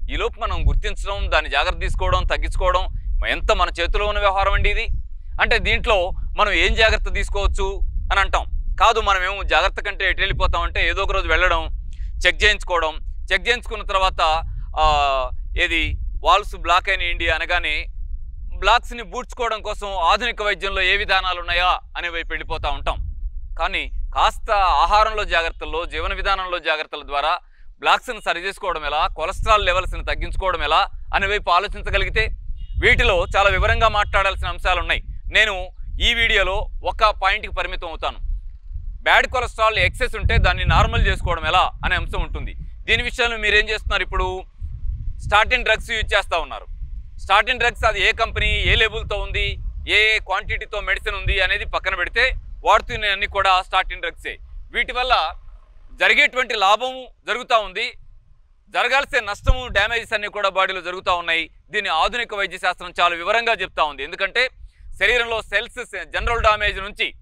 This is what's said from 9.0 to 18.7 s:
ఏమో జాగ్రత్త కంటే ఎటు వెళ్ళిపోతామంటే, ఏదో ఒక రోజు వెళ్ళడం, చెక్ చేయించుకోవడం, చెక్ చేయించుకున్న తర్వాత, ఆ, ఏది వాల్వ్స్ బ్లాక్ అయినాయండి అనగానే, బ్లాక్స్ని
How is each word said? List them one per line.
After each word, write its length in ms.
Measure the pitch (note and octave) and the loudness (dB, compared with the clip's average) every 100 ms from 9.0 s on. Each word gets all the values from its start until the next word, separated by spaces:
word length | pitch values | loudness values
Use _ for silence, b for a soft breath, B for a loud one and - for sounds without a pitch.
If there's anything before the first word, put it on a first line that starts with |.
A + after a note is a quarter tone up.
| G#3 F#3+ | 2 2
ఏమో 200 | F#3 G3 | 0 -4
జాగ్రత్త 380 | F#3 D#3+ F#3 - | 2 4 4 0
కంటే 280 | G#3 F#3+ F#3+ | -6 -2 0
ఎటు 120 | F3 | 0
వెళ్ళిపోతామంటే, 680 | F#3+ F#3 F#3 F3+ E3+ G#3 F3 | 0 2 2 2 0 0 0
ఏదో 140 | F3 | 2
ఒక 80 | G3 | 0
రోజు 160 | G3 F3 | 0 2
వెళ్ళడం, 640 | D#3+ F3+ E3+ D#3+ - - B B B F3+ | 2 4 2 0 -6 -6 B B B 0
చెక్ 160 | F3 | 4
చేయించుకోవడం, 500 | G#3 G3+ - F3 D#3+ D#3 - - - | 4 2 0 0 0 -2 -6 -6 -2
చెక్ 140 | F#3+ F#3 | -2 0
చేయించుకున్న 360 | A#3+ - G#3+ | -2 -2 -8
తర్వాత, 380 | G3+ G3 F#3+ F#3 E3+ D#3+ D#3+ B B C3+ | -6 0 0 2 2 2 -2 B B 2
ఆ, 520 | D#3 D3 C#3+ C3+ B2+ - - - | 4 4 2 0 -2 -4 -4 -2
ఏది 400 | E3+ E3 D#3 - - - | 0 2 0 -2 -4 -2
వాల్వ్స్ 320 | C#3+ F#3+ G#3 F#3+ | 2 2 2 -6
బ్లాక్ 340 | E3 F3 F#3+ | 2 2 2
అయినాయండి 400 | F#3+ F3 E3+ E3 | -2 -2 -2 0
అనగానే, 560 | D#3+ E3 F3 E3 D3+ E3 - - - - - - - | 0 0 0 0 -4 -4 -8 -6 -6 -8 -8 -8 0
బ్లాక్స్ని 460 | F#3+ | 2